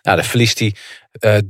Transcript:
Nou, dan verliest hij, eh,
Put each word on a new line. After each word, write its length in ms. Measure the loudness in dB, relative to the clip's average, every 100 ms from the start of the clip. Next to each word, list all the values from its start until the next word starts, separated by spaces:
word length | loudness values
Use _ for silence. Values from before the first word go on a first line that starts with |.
Nou, 140 | -2 -2
dan 80 | 0
verliest 320 | 0 0 0
hij, 160 | -4 -6 -16 -20 _
eh, 240 | -4 0 2 0